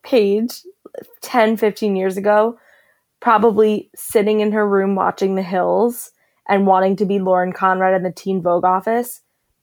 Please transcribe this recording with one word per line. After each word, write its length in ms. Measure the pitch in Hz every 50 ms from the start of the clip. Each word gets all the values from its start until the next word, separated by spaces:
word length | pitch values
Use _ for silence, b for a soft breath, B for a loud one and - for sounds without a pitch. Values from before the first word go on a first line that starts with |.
| -
Paige, 580 | - 277 240 208 196 202 214 226 247 - - - 359 - _ _ - - - - - - _
ten, 360 | - - - 247 220 220 226 202
fifteen 380 | 226 208 202 - 220 208 196
years 220 | 190 190 190 185 202
ago, 420 | 196 208 208 208 214 233 233 b b b b b b b b b b b _ _
probably 720 | - 240 226 208 208 233 202 214 220 214 214 196 - - _
sitting 460 | - - - - 226 202 214 214 214
in 100 | 208 214
her 160 | 208 214 208 208
room 260 | 196 196 196 196 196
watching 400 | 190 180 180 - - 202 196 190
The 80 | 190
Hills 720 | 190 175 196 180 180 175 175 190 220 240 240 - - - _ _ _ _ _ _ _ -
and 200 | 202 196 196 196
wanting 300 | 190 185 190 190 196 -
to 80 | 208
be 120 | 185 202 202
Lauren 340 | 185 190 185 180 180 185
Conrad 440 | 180 - 190 190 185 185 190 185 190
in 80 | 190 180
the 80 | 185
Teen 320 | 175 - - 196 190 190 165
Vogue 220 | 175 175 175 180
office, 560 | 180 185 190 - 220 226 240 240 240 - - _ _ _ _ _ _ _ _